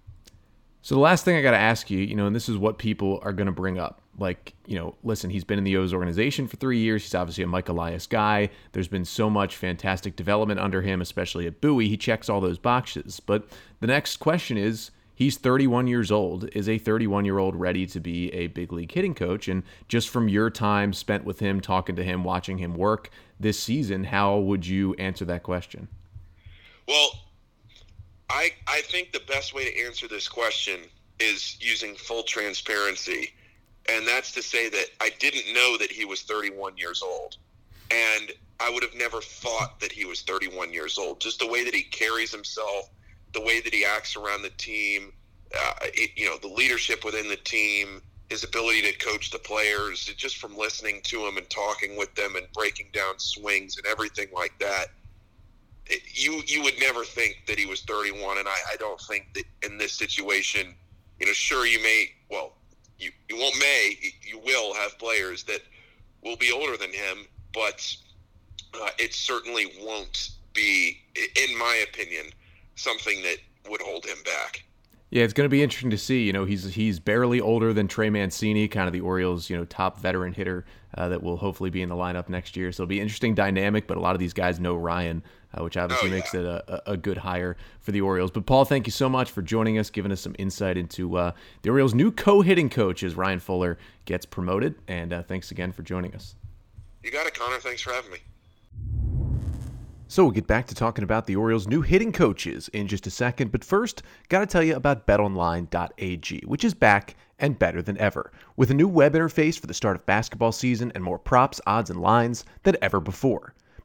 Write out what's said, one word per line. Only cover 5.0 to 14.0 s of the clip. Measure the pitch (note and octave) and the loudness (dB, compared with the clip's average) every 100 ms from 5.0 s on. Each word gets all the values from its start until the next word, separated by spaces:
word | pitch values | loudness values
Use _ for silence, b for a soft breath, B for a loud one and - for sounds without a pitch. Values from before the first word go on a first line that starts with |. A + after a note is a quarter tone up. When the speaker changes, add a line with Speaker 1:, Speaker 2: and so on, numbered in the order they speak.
Speaker 1:
listen, | A#2 G#2+ F#2 | -4 -4 -2
he's | G2 | -4
been | E2 G2+ | -2 0
in | |
the | G2 F#2+ | 2 2
O's | F#2 | 2
organization | F#2 F2+ E2+ B2+ C#3+ B2+ | 0 0 2 0 0 -6
for | - | -4
three | C3 A#2+ | 0 2
years. | A2+ G#2+ | 2 0
He's | - F#2 | 0 -2
obviously | E2+ E2+ | -2 -2
a | F2 | -2
Mike | F2 F2+ | -2 -2
Elias | E2+ E2+ F2 - | -2 -2 -6 -2
guy. | A2+ G#2 G#2 G#2 B B | 2 4 4 2 B B
There's | G2 F2+ | -6 -4
been | G2 | -2
so | F2 - G#2+ | -4 0 2
much | G#2 G2 - | 4 2 0
fantastic | F#2 F2 G2 F#2+ G2+ | -4 -2 -2 -2 -4
development | - F2+ G#2 G#2+ G2 | -6 0 2 2 0
under | F#2+ F#2+ | 0 0
him, | F#2+ F#2 | 0 0
especially | F2 - F#2 F2 E2+ | -2 -4 -4 -2 -4
at | D#2 | 0
Bowie. | D3 C3+ G#2+ | 2 4 4
He | G#2 | 2
checks | - A2 - | 0 0 2
all | G2+ | 0
those | F#2 F2 | 2 0
boxes. | B2 B2 - - - - | 2 2 0 -8 -10 -12
But | - G#2 - B B B | 0 0 0 B B B
the | A2+ | 2
next | C#3 | 2